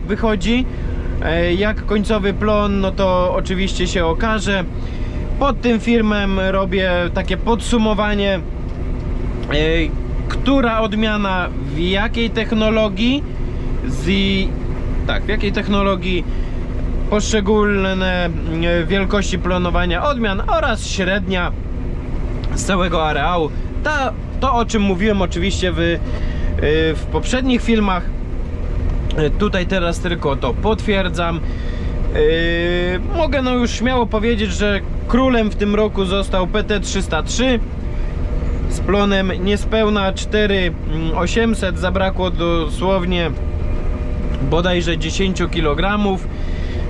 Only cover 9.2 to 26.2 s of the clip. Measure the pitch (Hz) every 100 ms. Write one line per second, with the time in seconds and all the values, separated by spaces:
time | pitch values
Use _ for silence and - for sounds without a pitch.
9.2 | - - - 147 156 165 156 - - -
10.2 | - - - 269 233 226 220 214 220 208
11.2 | 196 185 170 - - 151 180 190 226 226
12.2 | 233 226 220 220 220 220 214 185 240 277
13.2 | - - - - - - - - - 196
14.2 | 98 95 92 - - - - - - 107
15.2 | - 214 208 156 160 202 196 190 175 180
16.2 | 156 - - - - - - - - 208
17.2 | 202 214 196 214 208 202 190 190 185 180
18.2 | 175 165 165 165 170 170 165 196 226 208
19.2 | 185 185 170 180 180 175 180 170 294 262
20.2 | 220 196 - 330 294 214 - - 185 202
21.2 | 185 185 165 - - - - - - -
22.2 | - - - - - 190 180 170 156 147
23.2 | 156 180 147 - - - 294 294 262 -
24.2 | - - 262 247 226 226 202 180 214 196
25.2 | 180 175 185 - 180 160 170 165 - -